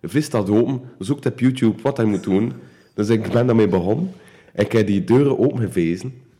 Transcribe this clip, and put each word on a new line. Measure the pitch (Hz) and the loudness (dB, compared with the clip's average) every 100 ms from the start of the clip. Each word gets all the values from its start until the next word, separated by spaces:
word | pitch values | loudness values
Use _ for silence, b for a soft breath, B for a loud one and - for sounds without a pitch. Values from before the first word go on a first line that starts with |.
vlies | 87 120 147 | -2 -4 -2
dat | 117 98 | -2 2
open, | 104 120 131 B B | 2 2 -4 B B
zoek | 98 143 135 | -6 -4 -4
op | - | 0
YouTube | 127 127 113 101 | 0 2 0 0
wat | 139 139 | -4 0
hij | 110 | -2
moet | 98 | -2
doen. | - 95 117 131 B B B | 0 0 0 -6 B B B
Dus | - 104 | -6 0
ik | 113 101 | 0 0
ben | 110 127 | 0 2
daarmee | 113 104 | 4 4
begonnen. | 92 87 113 185 B B B B - | 2 0 -2 -4 B B B B -4
Ik | 107 | 0
heb | 117 104 | 2 2
die | 98 | 0
deuren | 90 120 143 - | 4 4 4 2
opengevezen. | 127 127 104 90 82 87 131 - _ _ | 0 0 -4 -2 -2 -2 -8 -14 _ _